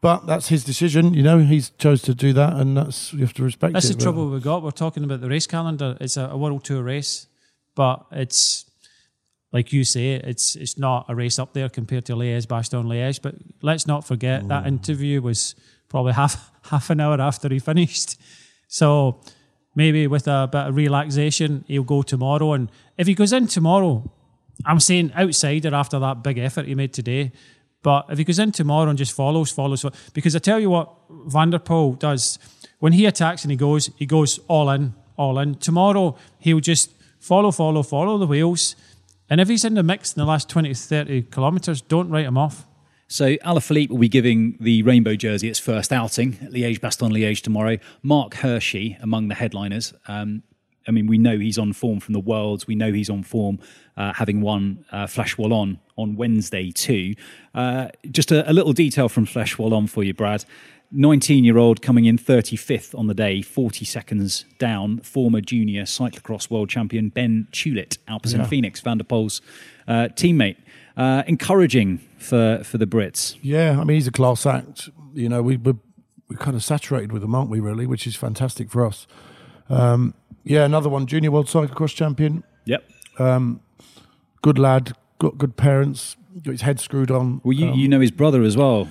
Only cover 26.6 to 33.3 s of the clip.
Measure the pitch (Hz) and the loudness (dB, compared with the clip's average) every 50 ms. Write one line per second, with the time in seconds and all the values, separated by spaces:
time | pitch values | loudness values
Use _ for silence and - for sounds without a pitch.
26.6 | 139 139 135 135 139 131 - 131 110 120 123 139 143 127 - _ _ _ _ _ | -6 -6 -4 -4 -4 -4 -6 -6 -6 -4 -4 -4 -4 -6 -8 _ _ _ _ _
27.6 | _ _ _ _ - 147 143 143 - - 151 147 156 180 165 185 220 214 - - | _ _ _ _ 2 4 4 4 2 -2 -4 -2 -2 0 0 0 0 0 0 0
28.6 | 151 147 147 156 160 151 143 135 139 - - - 135 143 156 160 156 - - - | 0 2 2 2 2 2 0 0 -2 -4 -4 -2 -2 0 0 0 0 -2 -2 -4
29.6 | 135 139 139 127 - 139 - - - - - 151 - 170 147 165 - 196 220 220 | -2 -2 -2 -4 -6 -8 -10 -12 -18 -12 -6 -2 -2 0 0 0 0 0 2 2
30.6 | 214 190 175 170 156 - - _ _ _ - 151 127 160 135 156 160 170 175 165 | 2 2 0 0 -2 -4 -10 _ _ _ -20 -18 -8 -2 2 2 4 4 2 0
31.6 | - - 165 165 151 135 127 131 151 151 139 123 - - - - - - _ _ | -2 0 0 2 2 2 0 -2 -2 -2 -2 -2 -2 -4 -6 -8 -14 -20 _ _
32.6 | - - _ - 156 160 170 190 214 202 - - 165 165 | -20 -20 _ 0 2 4 6 6 4 4 4 2 0 0